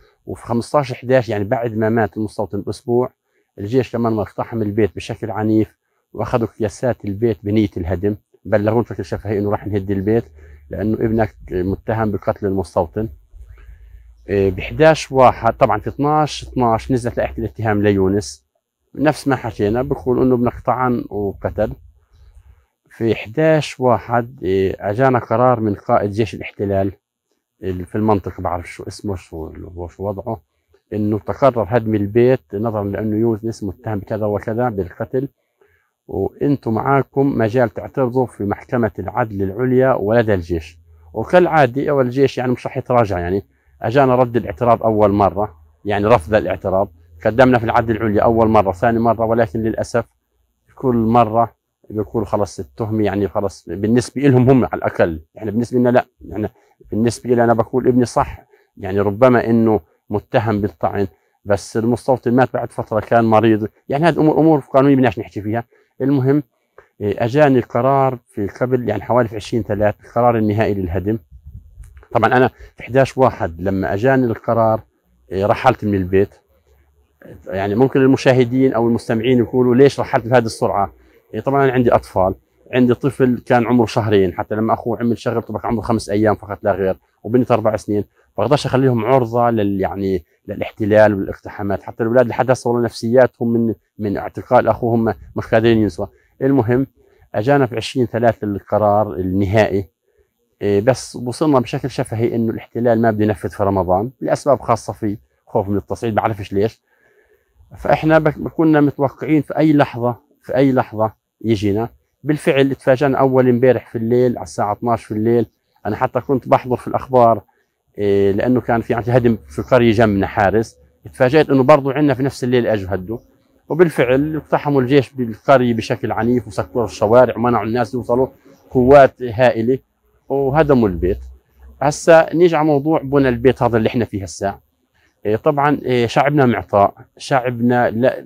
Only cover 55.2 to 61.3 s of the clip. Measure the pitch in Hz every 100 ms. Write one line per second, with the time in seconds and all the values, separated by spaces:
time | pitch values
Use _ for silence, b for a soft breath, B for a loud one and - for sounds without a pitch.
55.2 | - - 110 104 120 123 123 120 - _
56.2 | - 92 107 b b b _ 104 117 -
57.2 | 120 120 117 113 110 131 131 123 120 -
58.2 | 135 - _ b b - 98 98 101 101
59.2 | 131 120 110 117 110 104 - _ _ 104
60.2 | - 131 110 104 101 - 101 101 98 -
61.2 | _